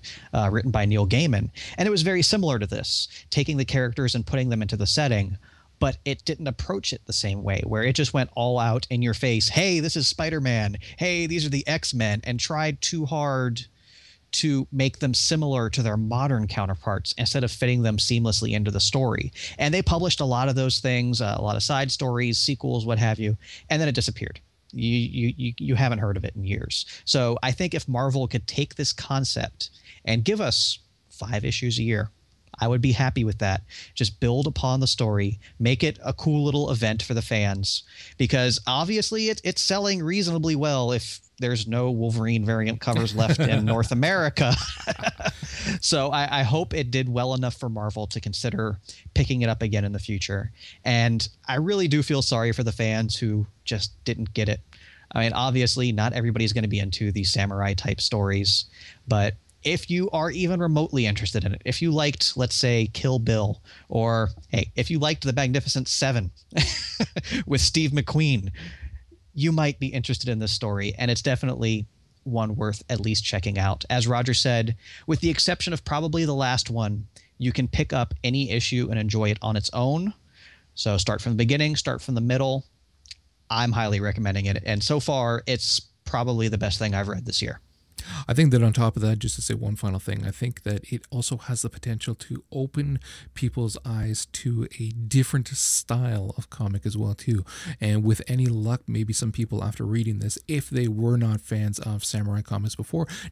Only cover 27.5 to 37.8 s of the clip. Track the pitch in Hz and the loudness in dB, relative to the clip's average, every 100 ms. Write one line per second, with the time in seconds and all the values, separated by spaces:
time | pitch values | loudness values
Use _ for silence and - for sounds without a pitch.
27.5 | 120 180 160 - 120 135 135 123 - - | -2 -2 -2 -2 0 2 0 0 -2 -2
28.5 | - 147 - 143 - - 135 131 - - | -2 -2 -2 -4 -4 -4 -2 -2 -2 -6
29.5 | - - - - - - 113 110 214 156 | -8 -12 -12 -20 -10 -2 0 2 0 0
30.5 | - - - _ _ _ - 101 104 107 | 2 0 -2 _ _ _ -14 -6 -4 -2
31.5 | - 123 117 113 107 107 - _ _ _ | -2 -2 0 0 0 -2 -8 _ _ _
32.5 | - 113 123 131 117 131 - 113 104 101 | -2 0 2 4 4 2 2 0 0 0
33.5 | 95 - - - - 110 110 117 123 147 | -2 -4 -18 -16 -4 -4 0 0 2 0
34.5 | - 131 131 131 - 113 104 101 101 - | -2 0 2 0 2 2 2 0 -2 -10
35.5 | - 117 131 160 - - - 160 147 143 | 0 2 2 0 -2 -6 -2 2 2 2
36.5 | 143 147 120 113 110 - 117 - 113 101 | 2 0 2 0 0 -2 -2 0 2 2
37.5 | 98 101 - | 0 -2 -4